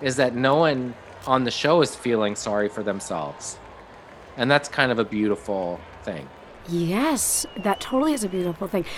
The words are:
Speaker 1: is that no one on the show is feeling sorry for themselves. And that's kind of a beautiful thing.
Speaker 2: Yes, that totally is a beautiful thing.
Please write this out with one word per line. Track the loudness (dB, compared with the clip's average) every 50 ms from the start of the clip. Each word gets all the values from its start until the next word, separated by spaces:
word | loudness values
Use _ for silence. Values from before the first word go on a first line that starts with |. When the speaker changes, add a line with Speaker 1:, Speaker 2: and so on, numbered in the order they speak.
Speaker 1:
is | -4 -2 2
that | 2 2 2 2
no | 2 4 4 6
one | 6 4 4 2 0 -2 -6 -8 -12 -16 -18 -20 -10 -2
on | 2 2 2 2
the | 0 0
show | 0 2 4 6 6 4
is | 4 0
feeling | -2 0 0 2 2 2 0 -2
sorry | -2 -4 -2 0 0 0 0
for | -2 -2 -4
themselves. | -2 -4 -4 -4 -6 -4 -4 -4 -6 -8 -10 -12 -12 -12 -14 -16 -20 -20 -20 -20 -20 -20 -20 -20 -20 -20 -20 -20 -16 -4
And | -2 2 4
that's | 4 4 2 0
kind | 0 0 2 2
of | 2 2
a | 0
beautiful | 0 0 0 2 2 0 0 -2 -4 -4 -2 -2 -4 -4 -6 -10 -14 -20 -14 -10
thing. | -10 -10 -10 -10 -14 -16 -20 -20 -20 -20 -18 -10 -6
Speaker 2:
Yes, | -2 -2 0 0 0 0 0 0 0 0 0 -2 -2 -2 -4 -6 -8
that | -4 -2 -2 -2 -2
totally | -2 -2 0 2 2 2 2
is | 0 -2
a | -2
beautiful | -2 -2 -2 -2 -4 -4 -6 -4
thing. | -2 -4 -4 -4 -8